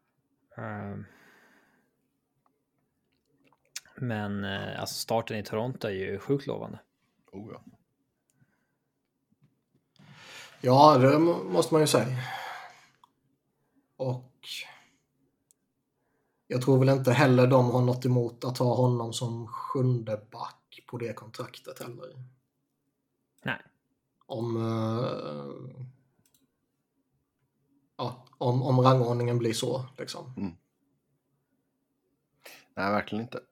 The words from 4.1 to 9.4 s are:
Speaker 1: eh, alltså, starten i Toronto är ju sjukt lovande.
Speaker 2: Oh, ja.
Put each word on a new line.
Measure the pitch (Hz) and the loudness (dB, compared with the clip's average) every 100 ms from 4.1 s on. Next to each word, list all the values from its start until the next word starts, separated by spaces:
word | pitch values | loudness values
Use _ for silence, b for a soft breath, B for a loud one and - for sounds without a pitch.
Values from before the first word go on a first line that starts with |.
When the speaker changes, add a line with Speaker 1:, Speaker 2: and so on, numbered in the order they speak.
| 110 104 101 | -6 -6 -6
Speaker 1:
eh, | 98 98 101 - | -6 -8 -8 -8
alltså, | 98 | -8
starten | - - 113 113 110 | -8 -4 -4 -4 -8
i | |
Toronto | 104 110 123 131 110 | -6 -6 -6 -6 -6
är | |
ju | 95 101 98 | -6 -6 -6
sjukt | - 139 139 | -2 -4 -4
lovande. | 107 110 117 _ _ _ _ _ | -8 -10 -14 _ _ _ _ _
Speaker 2:
Oh, | - 107 | -16 -16
ja. | - - - _ _ _ _ _ _ _ _ _ _ _ _ _ _ _ _ | -18 -20 -20 _ _ _ _ _ _ _ _ _ _ _ _ _ _ _ _